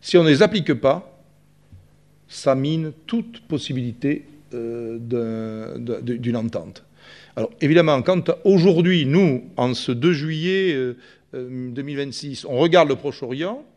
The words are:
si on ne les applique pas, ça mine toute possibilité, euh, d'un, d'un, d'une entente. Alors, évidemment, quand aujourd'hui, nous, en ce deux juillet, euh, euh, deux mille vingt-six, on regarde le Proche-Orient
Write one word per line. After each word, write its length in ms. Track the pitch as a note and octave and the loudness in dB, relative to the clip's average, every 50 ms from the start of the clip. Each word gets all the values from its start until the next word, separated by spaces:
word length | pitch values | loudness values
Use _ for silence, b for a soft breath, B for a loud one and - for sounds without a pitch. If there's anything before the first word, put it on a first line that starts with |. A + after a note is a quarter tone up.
si 180 | _ - - F3+ | _ 4 4 4
on 60 | E3+ | 6
ne 40 | D#3 | 6
les 140 | D3 C3+ G3+ | 6 6 6
applique 320 | G#3 G#3+ G#3 D#3 - D3+ | 4 4 0 0 0 -2
pas, 500 | A#2 A2 C3+ C#3+ F3 G3 - - _ _ _ _ _ _ _ _ _ _ _ - - - _ _ _ _ _ _ _ _ | 0 2 0 0 0 -4 -14 -20 _ _ _ _ _ _ _ _ _ _ _ -20 -20 -20 _ _ _ _ _ _ _ _
ça 300 | _ - - - C#3+ C3+ | _ -18 -4 0 0 0
mine 360 | C3+ C3+ D3 D#3 D#3+ D#3+ D#3 C#3+ - _ | 2 0 -2 -2 -2 -4 -6 -8 -14 _
toute 400 | - - A#3 A3 A3+ - - _ | -6 -4 -4 -4 -6 -12 -20 _
possibilité, 800 | _ E3 C#3+ - - C#3+ B2+ B2 A#2+ A#2 - - C#3 D3 D3+ - - - - - _ - | _ -6 -6 -6 -6 -6 -6 -6 -6 -8 -4 -2 -2 -2 -2 -6 -14 -20 -20 -20 _ -10
euh, 460 | B2 A#2 A#2 A#2 A#2 A#2 A2+ A#2 A#2 | -10 -8 -8 -8 -8 -8 -10 -10 -10
d'un, 800 | A#2 A#2 A#2+ B2 A#2 A2+ A2+ A2+ A2+ A2 A2 A2 A2 - - - | -8 -4 -4 -2 -2 -4 -4 -6 -8 -8 -10 -10 -12 -12 -12 -12
d'un, 220 | A#2+ A#2 A#2 G2+ | -8 -8 -8 -8
d'une 360 | - A#2+ B2 A#2 B2+ A#2+ A#2 | -6 -6 -6 -6 -4 -4 -4
entente. 460 | A#2+ A2 A2+ - - E2 - F#2+ - _ _ B B B B B B B B B | -2 -4 -4 -6 -8 -10 -10 -18 -20 _ _ B B B B B B B B B
Alors, 140 | - A#2 - - - | -6 -6 -6 -6 -4
évidemment, 420 | - C#3 D#3 E3+ E3+ D#3+ D3 C3 A#2 | 0 4 4 6 6 6 4 2 2
quand 300 | - F#3 F3+ - - E3+ - - | 2 0 0 2 -2 -2 0 4
aujourd'hui, 640 | - G3 F#3+ D#3+ F#3+ F3+ D#3+ F3 F3 F#3 F3 D3 | 4 6 6 6 6 4 4 4 4 2 2 2
nous, 380 | C3 C#3+ F3+ G3 E3+ C3+ B2 - - - | 2 4 4 4 4 2 0 -4 -8 -4
en 180 | - B2 B2 B2+ | -2 0 0 0
ce 180 | A#2 - - B2+ | -2 -4 -4 -4
deux 220 | A#2+ B2 E3+ F3+ | 0 2 2 2
juillet, 580 | C#3+ C#3+ D#3 D#3+ D#3 D#3+ F3+ F#3+ F#3+ F#3+ F#3 D#3 | 2 -2 -6 -6 -4 -2 -2 0 0 0 0 -2
euh, 220 | C3+ B2+ B2 A#2+ B2 b b b b b _ - | -2 -4 -4 -6 -10 b b b b b _ -12
euh, 360 | C3 B2+ B2 B2+ B2+ B2+ B2+ | -12 -12 -10 -10 -10 -10 -8
deux 120 | A#2+ B2 C#3 | -8 -10 -10
mille 160 | C#3+ D3 C#3 | -8 -6 -6
vingt-six, 460 | C#3+ C#3 B2 - - D3 C3+ A#2+ - | -8 -8 -8 -12 -12 -12 -12 -12 -10
on 120 | - C3+ A#2+ | -4 2 2
regarde 300 | D3+ F3 D#3+ F3+ E3 D3 | 2 6 8 6 6 6
le 80 | C3+ | 2
Proche-Orient 680 | A#2 - C#3+ B2+ - - A#2+ B2+ C3+ D#3+ F#3 A3 C4+ D4+ _ _ | -2 -2 -8 -8 -8 -8 -8 -6 -6 -6 -6 -6 -10 -14 _ _